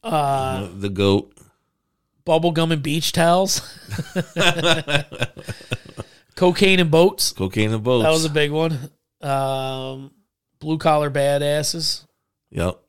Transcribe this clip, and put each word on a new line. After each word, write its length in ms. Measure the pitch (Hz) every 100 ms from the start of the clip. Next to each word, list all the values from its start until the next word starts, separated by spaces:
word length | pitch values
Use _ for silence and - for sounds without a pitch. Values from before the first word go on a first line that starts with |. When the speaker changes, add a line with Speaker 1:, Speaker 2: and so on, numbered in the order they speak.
Speaker 1:
Uh, 580 | - 160 139 135 131 113
Speaker 2:
The, 60 | 95
the 220 | 92 101
goat. 480 | 95 98 98 - _ - _ _ _ _ _ _ _ -
Speaker 1:
Bubblegum 460 | 160 170 160 165
and 100 | 160
beach 300 | 139 156 -
towels. 500 | - 170 175 190 139 - - - 104 - 190
<laughs> 200 | - -
Speaker 2:
<laughs> 720 | 185 170 165 160 151 147 147 - - - - - - - - - - _ _ -
Speaker 1:
Cocaine 440 | 180 175 196 190
and 120 | 170
boats. 400 | 160 180 - -
Speaker 2:
Cocaine 400 | - 95 107 107
and 100 | 110
boats. 200 | 110 123
Speaker 1:
That 80 | 135
was 140 | 160 160
a 40 |
big 220 | 151 147
one. 380 | 151 165 147 143 _ _ _
Um, 920 | 143 135 135 135 131 131 131 135 135 _ _ _ _ _
blue 180 | 156 160
collar 340 | 165 151 147
badasses. 920 | 139 143 143 147 147 147 170 156 - _ _ _ _ _
Speaker 2:
Yep. 300 | - 87 -